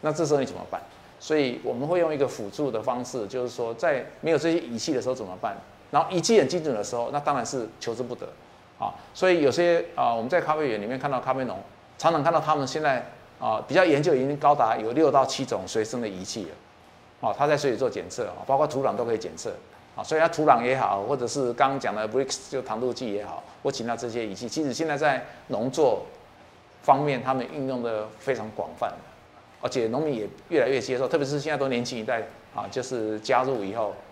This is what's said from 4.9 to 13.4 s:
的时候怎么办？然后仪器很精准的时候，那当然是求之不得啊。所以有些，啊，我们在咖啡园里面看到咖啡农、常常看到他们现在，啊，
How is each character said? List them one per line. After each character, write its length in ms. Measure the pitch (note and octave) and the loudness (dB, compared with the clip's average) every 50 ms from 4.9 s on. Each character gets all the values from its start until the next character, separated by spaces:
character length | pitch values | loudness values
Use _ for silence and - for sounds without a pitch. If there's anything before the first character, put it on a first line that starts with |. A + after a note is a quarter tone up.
| D3+ | -2
的 80 | B2+ | -2
时 80 | G#2 B2+ | 0 -2
候 60 | B2 | -4
怎 100 | - A2 | -4 -6
么 100 | F#2 F2+ F2+ | -10 -10 -6
办？ 160 | - A2 G2+ G2 - - - - - - - | -6 -6 -6 -6 -14 -20 -20 -20 -16 0 2
然 100 | D3 - | 2 2
后 80 | - | 2
仪 100 | F#3+ F3 | 0 -2
器 200 | D#3 - A#3 G#3+ | 2 6 6 6
很 80 | D3 C3 | 6 6
精 160 | - F3+ D#3 | 2 -2 -2
准 100 | D#3 B2+ | -2 -2
的 80 | G#2 G2+ | -2 -4
时 140 | - - | -4 -2
候， 140 | A#2+ A#2 A#2+ C3+ | -4 -4 -2 -4
那 80 | C#3+ | -2
当 160 | D3 D3+ C#3+ | 0 0 0
然 80 | C3+ A2+ | 0 -2
是 240 | A2+ - C3+ A2 A2 - - | -4 -4 -4 -6 -6 -8 -8
求 160 | - A#2 A2+ | -6 -6 -4
之 80 | A2 B2+ | -4 -6
不 120 | A#2+ B2 | -8 -6
得 120 | - - - - - - - - - - - - - | -10 -10 -14 -14 -18 -20 -20 -20 -20 -20 -20 -10 -6
啊。 120 | - - - - - - - | -6 -6 -6 -8 -18 -18 -4
所 160 | - - F#3 | 2 4 4
以 120 | F3+ E3+ D3 | 6 6 6
有 80 | C3+ | 4
些， 340 | A#2 E3 F3 F3 E3+ E3+ - - - | 4 4 4 4 4 4 2 -2 -2
啊， 180 | - C3 A#2+ A#2 | 0 2 2 2
我 100 | A#2 A2 | 2 0
们 60 | B2+ | 0
在 120 | F3+ F3 | 0 0
咖 160 | - D3+ D#3 | 2 2 0
啡 100 | D#3 D#3 | 0 2
园 140 | C3+ A2+ G#2 G2+ | 0 0 -2 -4
里 40 | |
面 120 | G#2+ B2+ C3 | -4 -6 -4
看 100 | C3 C#3+ | -2 -2
到 120 | C#3 B2 | -2 -2
咖 120 | - C3 C3 | 0 -2 -2
啡 120 | C3+ C3 | -2 -2
农、 120 | A#2+ F#2+ F#2+ G2 - - - - - - - | -4 -6 -8 -10 -14 -20 -20 -20 -20 -16 0
常 120 | - D#3+ | 2 2
常 140 | E3+ D3+ C#3 | 2 4 2
看 80 | D#3+ E3+ | 4 2
到 80 | D#3+ | 2
他 160 | D3 D3 D#3 | 2 2 0
们 100 | D3 C3+ | 0 0
现 160 | B2+ - D#3 D#3 | -2 -2 0 0
在， 220 | D3 C3+ A#2+ - - - - - - - | 2 0 0 -2 -8 -16 -20 -20 -20 -14
啊， 240 | - | -6